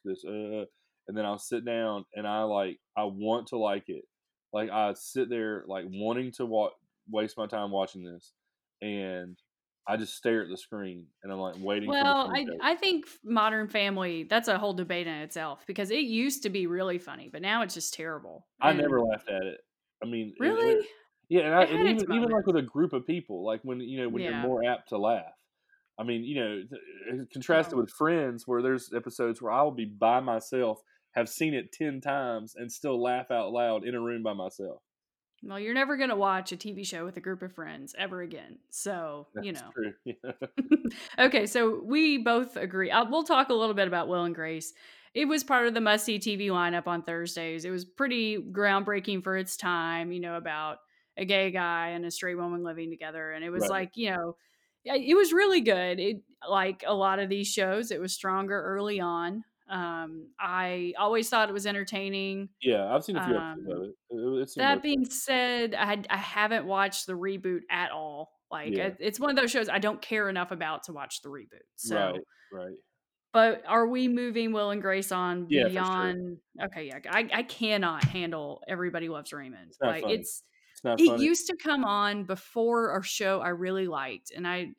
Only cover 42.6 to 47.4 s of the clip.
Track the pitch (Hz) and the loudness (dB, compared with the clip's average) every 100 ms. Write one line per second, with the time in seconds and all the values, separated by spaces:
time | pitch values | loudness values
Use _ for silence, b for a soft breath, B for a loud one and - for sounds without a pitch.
42.6 | 190 190 185 220 226 302 311 285 277 240 | -4 -2 2 4 4 2 4 4 4 2
43.6 | 220 202 190 175 160 180 170 165 160 160 | 2 2 2 2 0 0 0 -2 -6 -6
44.6 | 156 B B B B 240 294 311 262 254 | -8 B B B B 0 2 2 4 4
45.6 | 240 226 214 214 226 208 220 202 202 180 | 4 4 4 4 4 -2 -2 -2 0 2
46.6 | 175 175 175 170 165 170 170 170 | 2 0 0 -4 -4 -6 -4 -6